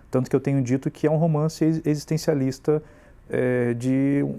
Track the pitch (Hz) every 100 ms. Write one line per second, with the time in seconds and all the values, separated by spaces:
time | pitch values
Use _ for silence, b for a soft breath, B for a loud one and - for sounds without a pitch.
0 | - 127 131 135 143 139 120 135 151 -
1 | 151 156 170 147 160 - 160 160 151 147
2 | - 156 - 143 131 131 - 151 B B
3 | B B - 127 127 123 120 120 127 135
4 | 139 143 139